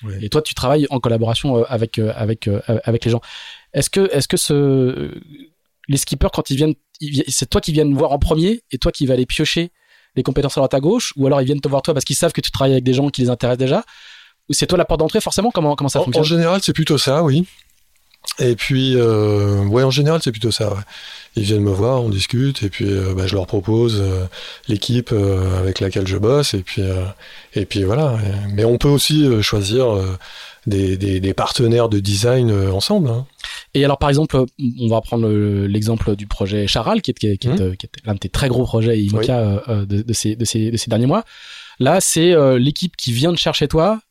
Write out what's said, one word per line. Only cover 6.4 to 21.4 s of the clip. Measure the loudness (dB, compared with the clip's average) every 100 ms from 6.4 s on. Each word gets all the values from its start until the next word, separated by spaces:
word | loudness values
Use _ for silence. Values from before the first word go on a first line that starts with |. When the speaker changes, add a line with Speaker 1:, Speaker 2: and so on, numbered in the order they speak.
| -4
Speaker 2:
ils | 0
viennent, | 0 0 _ _
ils | -4
vi-, | -2 -2
c'est | -4 -2
toi | -2
qui | 0
viens | 2 2
voir | 2 2
en | 2
premier | 2 2 2 -2 _
et | -4
toi | -4
qui | -2 0
vas |
aller | 2
piocher | 0 -2 -2 -2 -4 _ _ _ _
les | -4
compétences | -2 0 -2 0
à |
droite | 0
à | 2
gauche, | 2 0 -2 -2
ou | 2
alors | 2
ils | 2
viennent | 0
te | 0
voir | -2
toi | 0
parce | -2
qu'ils | -2 0
savent | 0
que | -2
tu | -6
travailles | 0 2
avec | 2
des | 2
gens | 2 0
qui | 0
les | -2
intéressent | 0 -2 0
déjà, | 0 0 -4 -20 -20 -20 -20 _ _
ou |
c'est | -2 0
toi | 0
la |
porte | 2 0
d'entrée | 0 0
forcément ? | -2 0 0
Comment, | 0 0 0
comment | 0
ça | 0
Speaker 1:
En, |
Speaker 2:
fonctionne ? | 0 2
Speaker 1:
en |
général, | 2 2 2 2
c'est | 0
plutôt | 0 2 2
ça, | 2 2
oui. | 4 2 0 -8 _ _ _ _ _ _ -14 -2
Et | 0 0
puis, | 0 0 2 2
euh, | 4 4 2 2 2 2 2
ouais, | 4
en | 2
général, | 2 2 2
c'est | 0
plutôt | -2 -2
ça, | 0 -2
ouais. | -4 -10 -16 -18 -20 -8
Ils | -4